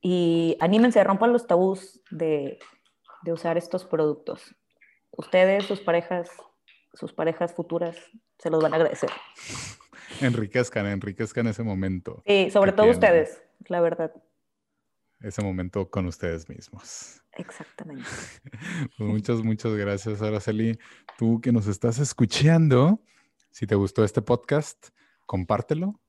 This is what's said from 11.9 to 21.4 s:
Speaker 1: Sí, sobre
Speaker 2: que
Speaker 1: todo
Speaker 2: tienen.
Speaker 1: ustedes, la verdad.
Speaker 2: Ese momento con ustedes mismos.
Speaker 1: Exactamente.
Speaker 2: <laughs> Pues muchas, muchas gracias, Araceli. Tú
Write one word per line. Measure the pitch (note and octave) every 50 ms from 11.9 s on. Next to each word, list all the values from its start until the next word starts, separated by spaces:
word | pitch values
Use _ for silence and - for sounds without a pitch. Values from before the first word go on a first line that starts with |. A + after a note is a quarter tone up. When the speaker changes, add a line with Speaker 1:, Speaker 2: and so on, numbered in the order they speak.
| F#2+ F2+ - - - - _ -
Speaker 1:
Sí, | G3+ G3 F#3+ F#3
sobre | F#3+ G#3 G3 G3
Speaker 2:
que | F#3+ G3
Speaker 1:
todo | G#3+ A3
Speaker 2:
tienen. | A#3+ F3+ G3+ G#3 F3 E3 D#3
Speaker 1:
ustedes, | - - - _ _ _ _ - _
la | F3+ F3
verdad. | E3+ E3+ E3 E3 E3+ D#3 - - _ _ _ _ _ _ _ _ _ _ _ _ _ _ _ _ _ _ _ _
Speaker 2:
Ese | - A2 G2 -
momento | G#2 G2 F#2 F#2 F2+ F2+ - G2+ F#2+ -
con | - G2+ F#2
ustedes | F2+ E2+ - - F2 E2 E2 D#2+ _
mismos. | - - - - - G2+ - - - - - - - _ _ _ _
Speaker 1:
Exactamente. | - F3 - - - D#3+ _ _ - - E3 D3 C3+ A#2+
Speaker 2:
<laughs> | A2 - - - - - - _ C#3 - G#2+ C3 F3 F3+ E3+ D3 A#2+ _ _
Pues | A2 G#2
muchas, | A2 G#2+ G#2 - A#2+ A#2 A2
muchas | A2+ A2 G#2+ - A#2 A2
gracias, | G#2 G2+ G2+ G2+ G2 - A2+ G#2+ G2+
Araceli. | G#2+ G#2+ G#2+ G#2+ - - G#2+ G#2+ A2 A2+ A2+ A2 - - - - _ - - -
Tú | A#2 A2+ A#2 A2+